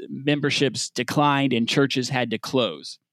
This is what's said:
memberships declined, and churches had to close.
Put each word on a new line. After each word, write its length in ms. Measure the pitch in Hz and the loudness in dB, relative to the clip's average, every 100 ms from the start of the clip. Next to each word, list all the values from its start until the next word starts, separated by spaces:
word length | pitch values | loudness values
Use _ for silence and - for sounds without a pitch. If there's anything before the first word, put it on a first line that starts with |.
| - | -12
memberships 800 | 135 143 147 139 - 135 117 - | -6 -2 0 0 2 0 0 -6
declined, 600 | - 120 151 147 139 139 | -6 -2 2 4 4 2
and 160 | 117 113 | 2 2
churches 420 | 143 135 131 123 | 2 2 0 -2
had 200 | 131 120 | -2 -2
to 60 | 110 | -4
close. 640 | - 131 107 73 - - _ | -2 0 0 -2 -14 -18 _